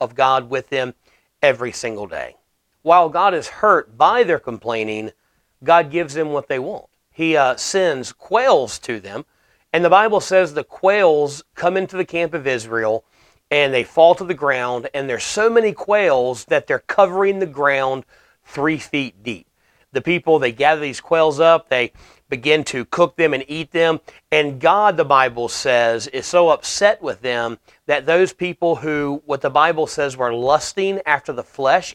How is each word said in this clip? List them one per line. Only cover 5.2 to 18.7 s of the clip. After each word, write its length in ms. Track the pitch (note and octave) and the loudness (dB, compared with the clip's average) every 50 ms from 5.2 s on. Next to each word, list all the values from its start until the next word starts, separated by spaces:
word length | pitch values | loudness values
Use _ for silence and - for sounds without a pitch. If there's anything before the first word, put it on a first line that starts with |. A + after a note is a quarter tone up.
| _ _ _ _ _ _ _ _ C3 | _ _ _ _ _ _ _ _ 0
God 260 | D3+ E3+ E3+ D#3+ C#3 | 2 2 2 2 0
gives 220 | D3+ E3+ E3+ C#3 | -2 -4 -4 -4
them 200 | C#3 D#3+ D#3 D3+ | -4 -6 -4 -4
what 160 | D3 C#3 - - | -4 -6 -4 -4
they 100 | C#3 C3 | -6 -6
want. 300 | C3 - G3+ - - _ _ _ _ _ | -6 -6 -10 -12 -14 _ _ _ _ _
He, 280 | _ - E3 D#3+ D#3 D3 | _ -4 -2 2 2 4
uh, 180 | C3+ B2+ A#2+ | 2 2 0
sends 560 | - - - - F#3+ F#3 E3+ C#3+ C3 A#2+ - | -2 -4 -2 0 0 0 0 0 -4 -6 -12
quails 680 | - _ - - F#3+ A#3 C4 C4 G#3+ C#3 B2 G#2+ - - | -16 _ -4 -2 0 2 4 4 4 2 2 -2 -8 -10
to 200 | - - A#2 G#2 | -10 -8 -8 -8
them, 240 | F#2 G2 G2+ B2+ - _ _ _ _ _ _ _ _ _ | -10 -10 -12 -12 -14 _ _ _ _ _ _ _ _ _
and 100 | - E3+ | -2 0
the 60 | F3 E3 | 4 4
Bible 320 | F3+ G3+ G#3+ A3+ G#3+ F#3+ | 6 4 4 4 0 -2
says 320 | - - F#3+ F#3 F#3 D3+ | 0 2 2 2 2 0
the 120 | D3 D3+ C3 | -2 -8 -8
quails 800 | - - - F3+ F#3+ G3+ G#3 F#3+ E3 D3+ D3 D3 C#3 C3+ - - _ _ | -10 -6 -2 0 2 4 4 4 4 4 2 0 -2 -6 -10 -18 _ _
come 240 | - E3 F3+ F#3+ F#3+ | -4 -2 -2 0 -2
into 180 | F#3+ - F#3+ | -4 -4 -6
the 80 | F#3 F3+ | -8 -6
camp 300 | - E3+ E3+ E3+ D3+ E3 | -4 -4 -4 -4 -4 -4
of 120 | D#3 C3 | -4 -4
Israel, 580 | C3+ B2+ A#2 A2 A2+ A#2 A2+ A2 G#2+ A2+ A2+ - _ _ _ _ _ _ _ _ - | -4 -4 -4 -4 -4 -4 -2 -2 -2 -2 -4 -6 _ _ _ _ _ _ _ _ -2
and 220 | D3 D3 C#3+ C3+ C3+ | 0 2 2 2 0
they 80 | B2 | -2
fall 320 | A2+ - - E3 D#3+ E3+ F3 | -2 0 2 4 6 6 4
to 80 | - | 2
the 100 | F#3+ F3 | -2 -6
ground, 560 | F3 C3 D3 C#3 C3 B2+ B2 B2 B2 A#2+ A#2+ C#3 - | -6 -4 -2 -2 -2 -2 -2 -4 -4 -6 -8 -8 -8
and 160 | C#3 C#3 C3+ | -6 -6 -6
there's 140 | A#2+ G#2+ - | -6 -6 -6
so 260 | - - G#3 A3 A#3 | -6 -2 0 0 2
many 220 | A#3 A#3 A3 G#3 | 2 2 2 2
quails 720 | D#3+ - - G3+ G#3 G#3 G3 E3 C3+ B2+ B2 B2+ B2+ A2 - | -2 -4 -2 0 0 2 2 2 2 2 0 0 -4 -6 -4
that 240 | - D#3+ C#3+ - - | -2 -2 -2 0 -2
they're 100 | C#3 - | -4 -4
covering 600 | - - - G#3 G3 F3 F3+ F#3+ G3 G3 G3 F#3+ | -4 0 2 2 2 4 2 0 0 0 0 -2
the 60 | F#3+ | -4
ground 580 | D#3+ C3 C#3+ C#3+ C#3 C#3 C3+ C3+ C3 C3+ C3 - _ _ _ _ _ _ _ _ | -6 -4 -2 0 0 0 0 0 -2 -2 -4 -8 _ _ _ _ _ _ _ _
three 340 | - - C#3+ C#3+ D#3+ | -14 -6 -4 -2 -2